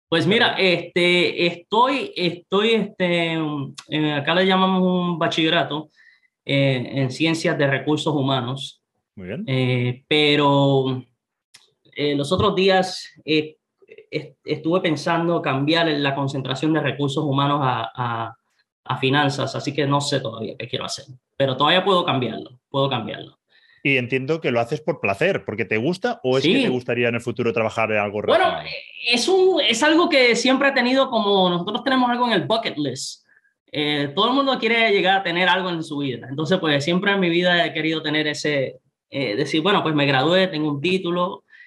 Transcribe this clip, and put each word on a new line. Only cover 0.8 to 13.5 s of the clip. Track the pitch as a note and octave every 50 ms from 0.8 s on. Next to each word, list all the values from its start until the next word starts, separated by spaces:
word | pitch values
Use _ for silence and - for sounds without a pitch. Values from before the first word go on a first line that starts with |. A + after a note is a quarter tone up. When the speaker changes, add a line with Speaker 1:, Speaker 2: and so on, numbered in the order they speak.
| E3 E3+ _ F3+ F3 F3 F3+ F3+ E3+ C3 - - F3
Speaker 1:
estoy, | E3+ F3 F3 - _ G3+ A3 B3 C4 C#4+ C4 G3+ - -
estoy, | - F3+ E3+ E3+ F3 - _ G3 G3 G#3+ A3+ A3+
este, | A3 F#3+ - - _ F#3 F3 F3 E3+ E3+ E3 E3 D#3+ D#3 D3+ D3+ D3 C3+ C#3 C#3 - - -
eh, | - D3+ D#3 D3+
acá | D3+ C#3+ C#3 D#3 E3
le | F3+ F#3+
llamamos | F#3+ F#3+ F#3 F#3+ F#3 F#3+ F#3
un | F#3 F#3 F3+ F3+ F3 F3 F3 D#3
bachillerato, | E3 E3 - - D#3+ D#3+ E3+ E3+ C#3+ C#3 D3 D3+ D#3 - _ _ _ - _ _ _ _ _ _ _
eh, | - C#3 C#3 C#3 C#3 C3 B2+ A#2+ -
en | - C#3 C3+ B2
ciencias | C3 - D3+ E3 E3 D#3+ - F3 D#3 C#3+
de | D3
recursos | C#3 C3+ C3 C3 D3 D3+ D3 - E3 C#3
humanos. | D3 C3 C3+ C3+ C3 A#2 A#2+ C3+ C#3 - - - _ _ _ _ _ _ _ _
Speaker 2:
Muy | - F#2
bien. | F2 G#2+ D#3 G#3+ C3
Speaker 1:
Eh, | C3 C3 B2+ B2+ B2+ B2 B2 B2 B2 - _
pero, | _ D3+ D3+ D3+ D3 D3 C#3+ D3 C#3+ C#3+ C#3 C#3 C#3 C#3 C3+ C3 C3 C3 C3 B2+ _ _ _ _ _ _ _ _ _ _ - _ _ _ _ _ _
eh, | _ - C#3+ D3 D3
los | C#3 C#3+ C#3+
otros | F#3 F3+ G#3+ G3+ E3+
días, | F3 F#3+ F#3+ F#3 F#3 F#3 F#3 - - - - - - -
eh, | - D#3 D3+ D3+ D#3